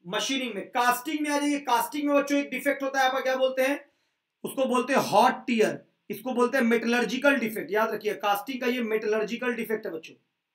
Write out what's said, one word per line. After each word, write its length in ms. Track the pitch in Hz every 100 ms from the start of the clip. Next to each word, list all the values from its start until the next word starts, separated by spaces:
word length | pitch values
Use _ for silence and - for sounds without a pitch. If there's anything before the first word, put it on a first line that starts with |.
| 175
मशीनिंग 480 | 208 208 269 254 196
में, 100 | -
casting 500 | 240 247 240 - 302
में 100 | 302
आ 80 | 285
जाइए, 200 | 294 285
Casting 460 | 254 240 - 294 285
में 80 | 285
बच्चों 220 | 285 285
एक 100 | 285
defect 340 | 254 285 277
होता 160 | 269 269
है, 60 | 262
आपका 140 | 262
क्या 140 | 254 262
बोलते 260 | 262 262
हैं, 180 | 262 294 - _ _ _ _ _
उसको 220 | - - 254
बोलते 280 | 247 233
हैं 80 | 262
hot 420 | - 196 247 - -
tear, 320 | 233 180 135 - _ _
इसको 240 | - 254
बोलते 240 | 240 240 262
हैं 60 | 233
metallurgical 720 | 233 233 233 214 247 285 277
defect। 340 | 220 202 170
याद 200 | 208 220
रखिए, 220 | - 208 190
Casting 460 | 202 202 - 247
का 60 | 247
ये 140 | 247
metallurgical 680 | 220 220 208 220 202 226 247 233
defect 300 | 226 214 190
है 60 |
बच्चों, 240 | 160 - 127 _ _ _